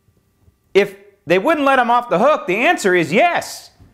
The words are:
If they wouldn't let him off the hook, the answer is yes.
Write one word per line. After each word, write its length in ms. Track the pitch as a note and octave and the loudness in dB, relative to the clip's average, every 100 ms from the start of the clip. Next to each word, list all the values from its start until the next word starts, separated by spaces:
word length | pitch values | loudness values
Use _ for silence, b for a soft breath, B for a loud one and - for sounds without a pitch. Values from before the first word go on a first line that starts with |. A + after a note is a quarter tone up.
| _ _ _ _ _ _ _ | _ _ _ _ _ _ _
If 220 | F#3+ G3+ - - _ D3 | 0 0 -4 -20 _ -2
they 120 | F#3 | 0
wouldn't 280 | C4+ D#4 C#4 | 0 0 2
let 140 | C4 | 0
him 120 | A#3 | 2
off 180 | A#3+ A#3+ | 0 0
the 100 | F3 | 0
hook, 280 | C4+ D4+ - | 2 0 -2
the 80 | G3 | -2
answer 400 | D4+ F4 G3 F3+ | -2 0 0 0
is 160 | C#3+ | 0
yes. 600 | G#3 F4 D4 - - - _ - | 2 0 0 -8 -14 -20 _ -20